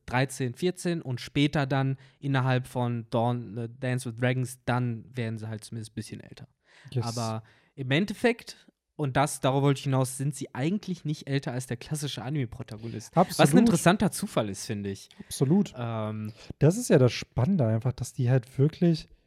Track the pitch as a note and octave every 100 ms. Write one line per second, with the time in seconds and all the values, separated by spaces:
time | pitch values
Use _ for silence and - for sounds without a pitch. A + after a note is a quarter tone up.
0 | - A#2+ C3+ - C3 A#2+ F3+ F3+ F3 E3+
1 | - B2 - - D3 D#3 C3+ C3+ C3+ C3+
2 | - _ C#3+ C3+ C3 B2+ B2+ B2+ A#2+ A#2+
3 | A2+ A#2+ A#2 B2 A2+ G#2+ A#2 B2 B2+ B2
4 | B2 A2+ B2 B2+ A#2+ - - B2 B2 A2+
5 | - B2+ A2+ A2+ A2 A2 - A#2 A2 -
6 | G#2+ - - - - _ _ _ - B2+
7 | A2+ A#2 A2+ A2 - _ _ - C3 C#3
8 | G3+ G#3 A#3+ A#3+ - - _ _ _ -
9 | D3 B2+ D3 - C#3 C#3 C#3 C3+ C#3 C3
10 | B2+ - C3+ - - - D3+ G#3 - F3
11 | D3 D#3 - C#3 C3 B2 B2+ A#2 - D3+
12 | C#3+ - A2+ D3+ A#2+ - - G#2+ A2+ A2+
13 | - - E3+ - D#3 D3 A#3+ E3+ E3+ G3+
14 | F#3+ - G3+ - G#2+ F#2+ - G#2 G2+ G2
15 | - - - - C3+ F#3 - C3 A#2 A2+
16 | G#2+ G#2+ G#2+ - - - C#3+ G3+ B3 F3
17 | B2 - - - B2+ G3 A2+ A2+ B2 -
18 | - - B2 C3 - - C#3+ - F3 D#3+
19 | - -